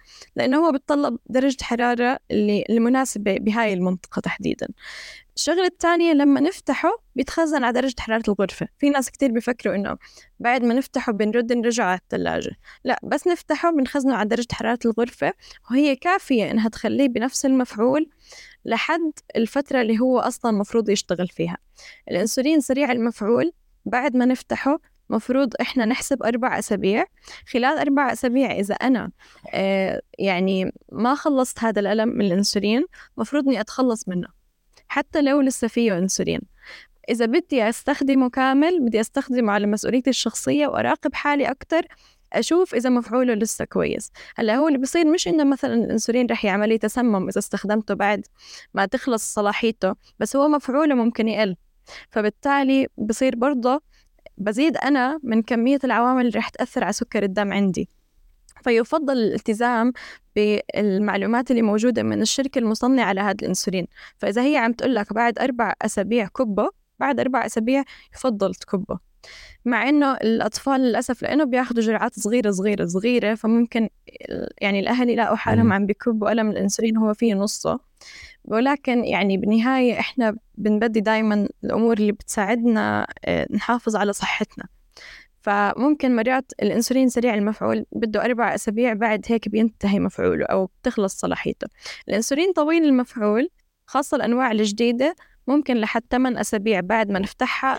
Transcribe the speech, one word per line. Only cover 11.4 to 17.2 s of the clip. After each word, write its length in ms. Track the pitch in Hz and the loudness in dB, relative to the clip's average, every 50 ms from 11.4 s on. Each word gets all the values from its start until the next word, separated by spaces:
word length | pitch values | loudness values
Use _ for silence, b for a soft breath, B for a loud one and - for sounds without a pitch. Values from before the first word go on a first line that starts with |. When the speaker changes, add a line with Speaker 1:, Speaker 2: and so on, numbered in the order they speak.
| 226 233 | 0 0
Speaker 1:
نرجعه 340 | 240 240 220 240 226 240 208 | 0 0 0 0 0 0 0
على 120 | 180 185 180 | 0 -2 -2
الثلاجة. 520 | _ - - 185 175 - - - - - 185 _ B B B B B | _ -6 -4 -2 -2 -2 -2 -4 -4 -6 -10 _ B B B B B
لا، 160 | 254 - - | -4 -4 -4
بس 240 | - - 254 285 - | -2 -4 -4 -2 0
نفتحه 440 | 359 349 - - - 302 - - 339 | -2 -2 -2 -2 -4 -4 0 0 0
بنخزنه 440 | 330 285 262 - - 285 254 269 247 | 2 2 0 0 -2 0 0 0 0
على 140 | 190 214 202 | 0 0 0
درجة 180 | 240 240 233 - | 0 -2 -2 -6
حرارة 260 | - - 220 226 240 233 - | -6 -4 -2 -2 -2 0 0
الغرفة، 480 | 233 214 226 240 247 - - 277 - 403 B B B B B B - | -2 0 0 -2 -4 -2 -4 -4 -4 -4 B B B B B B -2
وهي 260 | 240 277 294 294 269 | 2 2 4 2 2
كافية 540 | - - 349 381 392 - - 269 220 190 147 | 0 0 0 0 0 0 0 0 0 2 2
إنها 180 | - 226 214 220 | 0 0 0 0
تخليه 400 | - - - 214 220 240 277 262 | -4 -2 -4 -2 2 2 2 2
بنفس 380 | 233 208 | 2 0